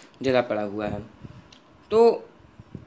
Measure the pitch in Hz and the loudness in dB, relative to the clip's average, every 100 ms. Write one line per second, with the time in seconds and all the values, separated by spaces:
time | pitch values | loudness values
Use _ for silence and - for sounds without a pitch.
0 | - _ 127 127 120 110 104 101 104 104 | -20 _ 0 0 0 -4 -4 -6 -6 -8
1 | 110 - - - - - _ _ _ 214 | -12 -18 -20 -20 -20 -20 _ _ _ 4
2 | 233 196 - _ - _ - - | 4 4 -8 _ -20 _ -20 -20